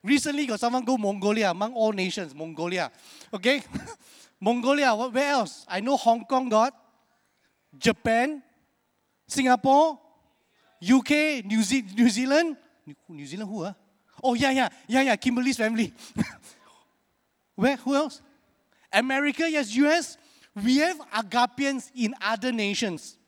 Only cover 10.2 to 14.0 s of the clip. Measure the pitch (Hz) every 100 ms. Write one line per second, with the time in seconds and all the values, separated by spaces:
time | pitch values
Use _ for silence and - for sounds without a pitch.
10.2 | _ _ _ _ _ _ 175 262 - 294
11.2 | 311 277 196 220 196 262 196 202 240 208
12.2 | 262 294 339 294 _ _ - 143 - 156
13.2 | 143 180 208 214 175 196 _ _